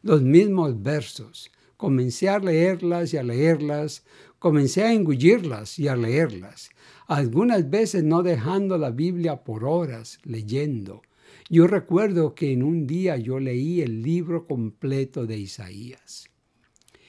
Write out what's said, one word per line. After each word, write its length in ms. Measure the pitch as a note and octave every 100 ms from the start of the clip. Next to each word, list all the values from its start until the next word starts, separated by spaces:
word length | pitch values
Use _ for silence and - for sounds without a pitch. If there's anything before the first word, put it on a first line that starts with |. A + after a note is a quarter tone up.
Los 200 | G#3 D#3
mismos 600 | C3 D#3+ G#3 F#3+ D#3 A2+
versos. 680 | G2+ D3+ A2+ - A#2 - - _ _ _
Comencé 520 | - C3+ B2+ A#2 F#3+
a 100 | G#3
leerlas 760 | F#3+ D#3+ F3+ F3+ F3+ F3 E3+
y 40 | D#3
a 60 |
leerlas. 800 | B2 A#2+ D#3 D#3+ D3 D3 D3+ - _ - - _
Comencé 440 | F3 D3+ C#3 D#3
a 100 | A3
engullirlas 840 | A3+ F3 C3 D#3 A#3 E3+ A2+ G#2+ -
y 80 | C#3+
a 80 | B2+
leerlas. 760 | A2+ C3 D#3+ G2 F#2+ - - _ - - _
Algunas 640 | C#3+ C3 B2 A#3+ A3 C#3+
veces 340 | F#3+ A3 G3+
no 200 | D#3 E3
dejando 540 | F3+ D#3+ A#2+ F#3+ G3 F3+
la 140 | C#3+
Biblia 520 | A#2+ E3+ F3 E3 C#3
por 200 | - A2
horas 560 | B2 E3 D#3+ A2+ A#2 -
leyendo. 800 | - A2+ G#2+ C3 D3+ B2 F#2+ F#2+ _ _ _ - -
Yo 180 | E3 E3+
recuerdo 680 | G3 - F3 G#3+ F3 D#3 -
que 160 | D3
en 120 | B2+
un 220 | C3+ E3+ C#3
día 300 | E3 F#3 C#3+
yo 220 | A#2 C3
leí 420 | C3+ B2 C#3+ F3
el 200 | C#3 A2
libro 440 | A#2 E3+ E3 E3+ E3
completo 760 | C3+ A2+ - C#3 C3+ C3+ C#3 A#2
de 120 | A2
Isaías. 920 | F#2+ - F#2 G2+ A#2+ B2+ _ - - _ _ _ _ _ _ _